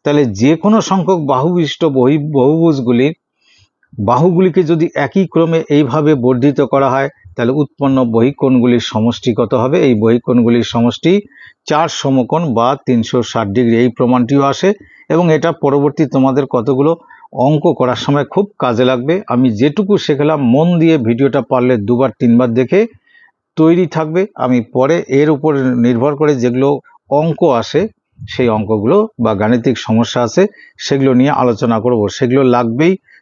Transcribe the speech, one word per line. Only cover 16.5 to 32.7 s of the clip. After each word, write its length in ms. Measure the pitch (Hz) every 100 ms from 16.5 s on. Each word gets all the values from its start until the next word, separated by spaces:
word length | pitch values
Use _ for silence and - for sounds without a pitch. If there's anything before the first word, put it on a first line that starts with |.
| 123 117 131 147 165 - - -
অঙ্ক 320 | - 131 151 175
করার 220 | 131 127 113
সময় 300 | - 143 135
খুব 200 | - 202 -
কাজে 260 | 131 113 127
লাগবে। 360 | 127 135 185 -
আমি 200 | 123 131
যেটুকু 420 | 107 143 147 190 202
শেখালাম 420 | - 139 147 156
মন 240 | 123 131 170 175
দিয়ে 160 | 165 156
ভিডিওটা 440 | 113 120 135 139
পারলে 360 | 120 127 123 123
দুবার 340 | 101 120 131 -
তিনবার 300 | 123 117 123
দেখে 260 | 117 127 185 226 - _ _ _ _ _ -
তৈরি 300 | 160 170 170
থাকবে। 340 | 160 156 165 202 -
আমি 260 | 127 123
পরে 340 | 113 120 135 170 -
এর 220 | 135 151
উপর 220 | 143 156 139 127 123
নির্ভর 400 | 117 120 143 143
করে 180 | 151 135
যেগুলো 340 | 120 123 139 139 - _ _
অঙ্ক 340 | 143 160 147
আসে, 380 | 170 127 - 151 214 - _ _ -
সেই 220 | - 123
অঙ্কগুলো 480 | 110 104 110 110 196 220 -
বা 120 | 113
গাণিতিক 420 | 98 107 120 131 117
সমস্যা 420 | - 113 117 -
আছে, 260 | 117 175 208 - - -
সেগুলো 340 | - 139 135
নিয়ে 180 | 123 139
আলোচনা 460 | - 123 107 120 113
করব। 220 | 120 120 101
সেগুলো 360 | - 123 135
লাগবেই, 500 | 131 123 117